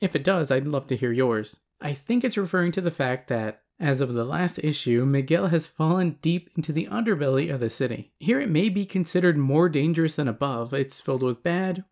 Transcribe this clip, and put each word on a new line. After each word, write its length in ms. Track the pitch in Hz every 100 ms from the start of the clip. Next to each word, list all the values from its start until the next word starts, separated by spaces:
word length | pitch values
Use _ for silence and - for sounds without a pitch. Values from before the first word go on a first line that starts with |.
if 140 | 190 156
it 80 |
does, 280 | 143 190 147
I'd 160 | 135 143
love 180 | 143 -
to 100 | 120
hear 160 | 123
yours. 460 | 120 127 110 107 - _ -
I 140 | 147
think 300 | 139 - 247
it's 140 | 247 202
referring 360 | 190 185 175
to 80 | 170
the 100 | 175
fact 380 | 165 131 127 -
that, 320 | 117 110 - _ -
as 220 | 156 135
of 120 | 127
the 120 | 120 120
last 340 | 156 180 -
issue, 460 | 156 147 127 120 131
Miguel 420 | 139 131 170 196
has 200 | 165 -
fallen 500 | - 160 185 175 -
deep 280 | 160 175 - -
into 180 | 156
the 140 | 151 -
underbelly 680 | 220 226 170 139 135 165
of 80 | 135
the 80 | 117
city. 420 | - 127 110 - _
Here 200 | 151 269
it 80 | 262
may 200 | 156 214
be 160 | 190 196
considered 520 | 185 170 180 180 151
more 320 | 135 147 175
dangerous 460 | 143 156 165 160 156
than 120 | 135
above. 460 | 113 143 120 120
It's 260 | 135 135 -
filled 240 | - 131
with 180 | 127 117
bad, 440 | 170 175 190 180 -